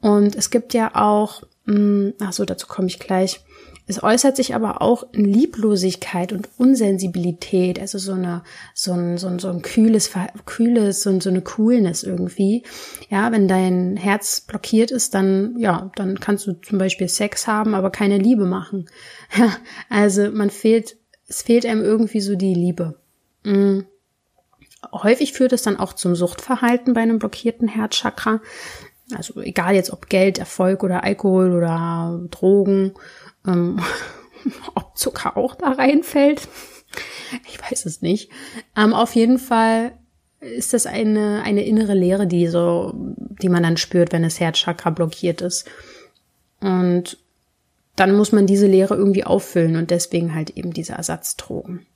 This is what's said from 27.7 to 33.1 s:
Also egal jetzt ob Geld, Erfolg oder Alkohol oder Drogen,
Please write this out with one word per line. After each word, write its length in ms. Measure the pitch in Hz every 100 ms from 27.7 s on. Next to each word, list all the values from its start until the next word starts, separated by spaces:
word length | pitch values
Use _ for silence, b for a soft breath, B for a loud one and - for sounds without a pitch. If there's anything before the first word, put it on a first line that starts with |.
| 214 214 - - - - 220 B B B B B B _ 214
Also 260 | 165 -
egal 340 | - - 175 196
jetzt 160 | 185
ob 180 | - -
Geld, 280 | 190 196 190
Erfolg 460 | - - 185 190
oder 200 | 196 180
Alkohol 480 | 190 196 202 185 185
oder 720 | 175 170 165 170 165 165 170 175
Drogen, 600 | - 185 196 196 196 190 190 B